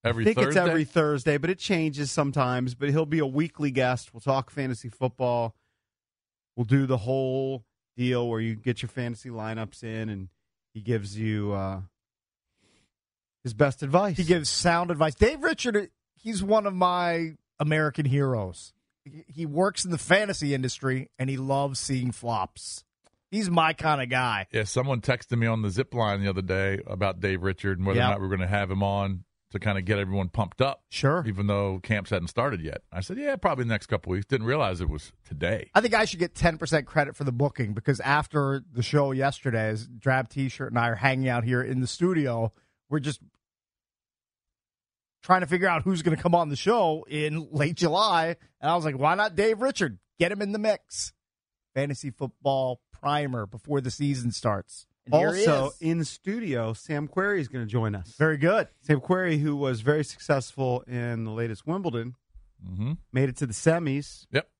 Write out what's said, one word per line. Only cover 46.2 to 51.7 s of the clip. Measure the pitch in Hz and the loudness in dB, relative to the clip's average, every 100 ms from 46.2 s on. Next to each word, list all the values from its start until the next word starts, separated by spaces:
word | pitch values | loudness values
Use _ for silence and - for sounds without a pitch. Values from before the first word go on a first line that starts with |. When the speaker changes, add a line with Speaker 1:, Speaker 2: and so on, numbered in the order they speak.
| 175 175 | 4 4
Speaker 3:
on | 156 | 2
the | 139 | 0
show | 190 233 170 156 - | 2 4 2 0 -4
in | 151 151 156 156 | -4 -2 -4 -4
late | 151 147 160 | 0 0 2
July. | 170 175 220 175 165 170 _ _ | 2 4 4 2 0 -4 _ _
And | 143 | 0
I | 175 | 2
was | 156 | 0
like, | 131 | 0
"Why | 147 185 | 2 2
not | 214 170 | 2 2
Dave | 214 214 | 2 2
Richard? | 262 - 165 98 _ _ | 0 0 -2 -2 _ _
Get | 170 | 0
him | 202 | 0
in | 202 | -2
the | 214 | 0
mix." | 214 202 _ - - _ _ _ _ _ _ | 2 0 _ -10 -10 _ _ _ _ _ _